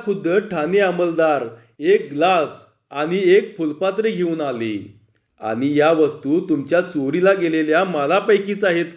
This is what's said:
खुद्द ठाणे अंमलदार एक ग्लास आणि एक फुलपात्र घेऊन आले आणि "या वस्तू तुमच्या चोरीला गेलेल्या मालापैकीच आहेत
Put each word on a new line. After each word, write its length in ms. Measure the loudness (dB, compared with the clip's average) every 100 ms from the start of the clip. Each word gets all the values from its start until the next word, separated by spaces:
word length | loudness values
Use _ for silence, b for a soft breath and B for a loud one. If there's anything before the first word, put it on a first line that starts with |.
| -2
खुद्द 220 | -4 0 0 -2
ठाणे 280 | -4 0 2
अंमलदार 640 | 0 0 -2 2 2 0 -4 B B _
एक 300 | 2 2 0
ग्लास 520 | 0 2 2 0 -8 -20 _ _
आणि 280 | -6 -2 0
एक 340 | 4 4 2 -4
फुलपात्र 520 | -6 -2 -2 0 -2
घेऊन 320 | -2 -2 -2
आले 340 | -4 -4 -4 -6 -10 -20 _ _ _ _
आणि 360 | -6 -2 0 2
"या 140 | 4
वस्तू 480 | 4 2 0 -2 -2
तुमच्या 420 | 0 -4 0 0
चोरीला 520 | 0 -4 -2 2 2
गेलेल्या 500 | 2 0 0 2 0
मालापैकीच 800 | 0 -2 0 0 2 2 2 -2
आहेत 280 | 0 0 -2